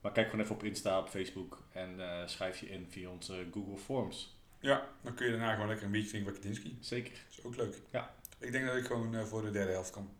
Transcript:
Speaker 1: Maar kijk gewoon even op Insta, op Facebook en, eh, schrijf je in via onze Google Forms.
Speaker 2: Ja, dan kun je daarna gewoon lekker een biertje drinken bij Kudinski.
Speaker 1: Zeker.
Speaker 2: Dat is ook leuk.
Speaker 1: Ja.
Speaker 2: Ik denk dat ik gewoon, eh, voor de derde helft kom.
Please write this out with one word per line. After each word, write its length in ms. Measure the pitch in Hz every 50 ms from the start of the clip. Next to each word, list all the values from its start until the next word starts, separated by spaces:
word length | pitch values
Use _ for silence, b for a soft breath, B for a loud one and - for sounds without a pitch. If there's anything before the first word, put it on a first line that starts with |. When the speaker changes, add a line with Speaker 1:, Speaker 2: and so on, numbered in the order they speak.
Speaker 1:
Maar 120 | - 101 -
kijk 160 | 113 110 110
gewoon 140 | - 110 107
even 120 | 107 107
op 80 | - -
Insta, 340 | 107 98 - - 104 95 95
op 100 | 92 -
Facebook 540 | - 98 95 95 - 95 92 87 - - - - -
en, 280 | 92 92 92 90 92
eh, 260 | 92 90 87 87 87
schrijf 320 | 87 - - 98 92 92 -
je 100 | - 110
in 160 | 98 92 90 85
via 180 | - 98 90 90
onze 380 | 92 90 - - 95 92 90 87 85
Google 240 | 104 101 95 98
Forms. 640 | 95 - - 135 131 113 92 - - - - - - - - - -
Speaker 2:
Ja, 260 | - 139 139 - - - - - -
dan 120 | 123 117
kun 120 | - 123
je 60 | 120 113
daarna 200 | 110 117 113 110
gewoon 140 | 104 104 104
lekker 180 | 110 104 104
een 60 | 101 101
biertje 180 | 107 107 104
drinken 220 | - 107 101 98 95
bij 80 | -
Kudinski. 380 | - 101 104 104 - - 123 120
Speaker 1:
Zeker. 320 | - - 120 120 120 - -
Speaker 2:
Dat 260 | - - - - -
is 60 | -
ook 120 | 123 120
leuk. 200 | 120 117 104 101 - - -
Speaker 1:
Ja. 240 | - 127 - - - - - - - -
Speaker 2:
Ik 140 | - 123 120
denk 140 | 131 131
dat 100 | 131 127
ik 80 | 127 123
gewoon, 280 | - 131 117 113 113 113
eh, 100 | 113 110
voor 180 | 104 110 110 107
de 80 | 104
derde 220 | 101 101 98 95 92
helft 180 | 92 92 -
kom. 200 | - 101 101 98 - -